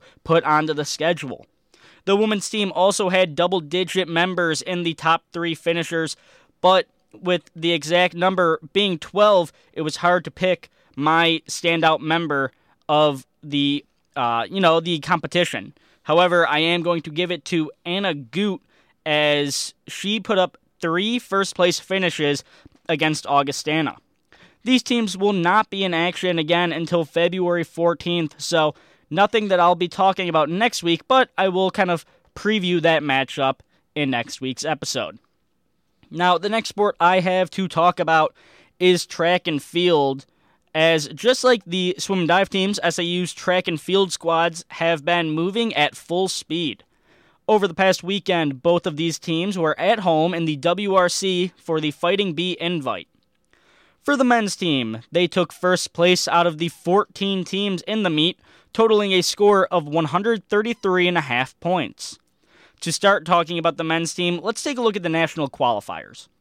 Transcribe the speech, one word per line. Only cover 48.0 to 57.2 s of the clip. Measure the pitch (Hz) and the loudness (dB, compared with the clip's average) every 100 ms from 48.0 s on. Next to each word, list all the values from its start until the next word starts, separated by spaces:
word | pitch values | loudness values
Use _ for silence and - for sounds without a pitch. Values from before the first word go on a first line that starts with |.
weekend, | 175 196 - 175 151 131 | -2 -4 0 0 0 0
both | 170 175 185 | 2 2 0
of | 147 | -4
these | 165 151 | -4 -4
teams | - 165 190 185 | -4 -4 -2 -2
were | 156 - | -2 0
at | 180 220 | 0 2
home | 185 156 170 170 | 2 2 2 0
in | 165 | -4
the | 143 | -2
W | 170 180 202 | 0 0 2
R | 190 175 | 2 2
C | - 190 180 180 - | 0 -2 0 -2 -4
for | - 160 | -4 -2
the | 151 | -4
Fighting | - 175 196 196 | -2 0 0 0
Bee | 151 180 170 | -2 -4 -4
Invite. | 170 170 131 95 - _ _ _ _ _ _ _ _ _ | -4 -4 -4 -8 -10 _ _ _ _ _ _ _ _ _
For | - 277 | -2 2
the | |
men's | 247 240 202 - | 4 2 0 -2
team, | 180 135 113 110 - | -2 -2 -2 -8 -4
they | 170 175 | 0 0
took | 185 170 | 0 -2
first | - 180 180 - | -2 0 0 -2
place | - 180 180 - | 0 2 2 2
out | 170 170 | 2 2
of | 156 | 0
the | 170 | -6
fourteen | - 175 196 - - | -6 0 0 0 -4